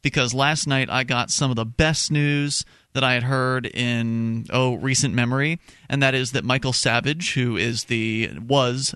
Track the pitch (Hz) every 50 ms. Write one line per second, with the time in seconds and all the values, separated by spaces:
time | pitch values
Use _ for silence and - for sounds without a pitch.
0 | - 143 - 151 127 120 123 131 139 147 160 151 - 151 135 131 131 - - 127
1 | 131 123 127 120 120 - - - 147 131 123 113 113 113 120 - 160 156 156 -
2 | - - 151 147 147 147 147 143 143 147 143 - - - - _ _ _ - 135
3 | 135 127 127 120 123 127 135 131 127 127 127 127 120 - - 120 123 120 120 117
4 | 117 113 113 113 113 113 113 113 113 - - 123 131 127 123 87 120 135 127 -
5 | 139 131 - 123 120 120 127 135 143 156 165 170 _ - - - - - 135 139
6 | 139 135 131 131 131 120 135 135 - 127 127 131 123 131 120 - - 131 113 117
7 | - 139 156 165 180 - - 135 127 123 110 98 107 117 117 113 - - 120 113
8 | 110 113 110 110 113 - - 76 113 120 139 139 131 123 123 131 135 - -